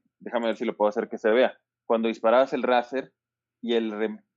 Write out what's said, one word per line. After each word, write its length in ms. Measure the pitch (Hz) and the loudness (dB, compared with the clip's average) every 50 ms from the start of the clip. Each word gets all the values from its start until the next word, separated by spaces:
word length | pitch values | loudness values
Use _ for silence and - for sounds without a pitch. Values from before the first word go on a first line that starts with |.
| _ _ _ _ | _ _ _ _
déjame 280 | - 101 120 117 117 | -14 -6 -4 -2 -2
ver 100 | 113 110 | -2 -4
si 80 | - 123 | -2 -4
lo 100 | 113 - | -6 -2
puedo 140 | - 104 104 | 0 0 0
hacer 180 | 104 113 107 101 | 0 -2 -4 -6
que 80 | 117 | -8
se 120 | - - 110 | -2 0 2
vea. 260 | 110 127 123 101 - _ _ _ _ _ _ | 4 4 2 2 -2 _ _ _ _ _ _
Cuando 220 | - 117 113 113 | -2 -2 0 0
disparabas 460 | 113 110 - - 113 117 127 135 135 156 | -2 -4 0 2 4 4 4 4 2 0
el 100 | 127 117 | -4 0
Razer 500 | 120 123 120 120 - 135 131 131 - _ _ _ _ _ _ _ _ _ _ | 2 2 2 0 -2 -6 -8 -8 -10 _ _ _ _ _ _ _ _ _ _
y 120 | - 117 117 | -4 -2 0
el 160 | 113 113 110 | 0 0 -2
re-, 320 | 104 104 110 107 107 - _ _ _ | -2 -4 -4 -4 -4 -10 _ _ _